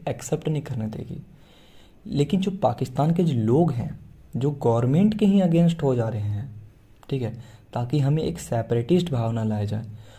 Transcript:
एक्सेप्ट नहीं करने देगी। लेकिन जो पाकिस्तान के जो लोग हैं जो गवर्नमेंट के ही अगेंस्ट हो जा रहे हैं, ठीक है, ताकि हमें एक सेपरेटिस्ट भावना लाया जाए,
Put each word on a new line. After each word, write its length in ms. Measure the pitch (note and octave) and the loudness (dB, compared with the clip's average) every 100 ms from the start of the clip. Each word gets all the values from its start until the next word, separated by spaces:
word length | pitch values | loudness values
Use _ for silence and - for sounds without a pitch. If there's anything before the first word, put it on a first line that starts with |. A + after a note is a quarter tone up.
| - | -8
एक्सेप्ट 400 | - - D3+ - | -8 -4 -4 -2
नहीं 140 | D3+ | -4
करने 260 | D3+ A#2+ A2 | -4 -6 -6
देगी। 340 | A2 - - - - - - - - - - - | -8 -10 -12 -14 -20 -20 -20 -20 -20 -20 -20 -6
लेकिन 360 | C#3+ D3 F#3+ | -2 0 0
जो 100 | G3 | -2
पाकिस्तान 600 | - A#2 A#2 B2+ - D3+ | 0 -2 -2 -4 0 2
के 100 | E3+ | 2
जो 100 | E3+ B2 | 2 2
लोग 360 | A2 C3+ E3+ | 2 4 4
हैं 280 | A#2+ - - - - - A#2+ | 0 -6 -8 -16 -20 -10 -4
जो 160 | C#3 | -2
गवर्नमेंट 640 | C#3+ A#2+ A#2 B2 D3+ G#3 G#3+ | 0 0 2 2 4 4 4
के 60 | G#3 | 4
ही 140 | G3 | 4
अगेंस्ट 420 | F3+ E3 E3+ E3 | 4 4 4 4
हो 100 | C#3+ B2 | 0 0
जा 120 | A2+ | 0
रहे 120 | A2 | -2
हैं, 280 | G#2 G2+ - - - - - - - | -4 -4 -6 -14 -20 -20 -20 -20 -6
ठीक 120 | C3+ | -4
है, 100 | A2 - - - - | -4 -8 -16 -20 -10
ताकि 260 | A#2+ B2 D3+ | -6 0 2
हमें 220 | C3+ D#3 | 2 2
एक 160 | D#3 E3+ | 0 -6
सेपरेटिस्ट 720 | - A#2 A2 A#2 A#2+ F3 E3+ | -4 -4 0 0 4 2 2
भावना 320 | B2+ A2+ A2+ | 0 0 0
लाया 220 | A2 G#2 G2+ | -2 -2 -2
जाए, 200 | G#2+ A2+ - - | -4 -8 -14 -18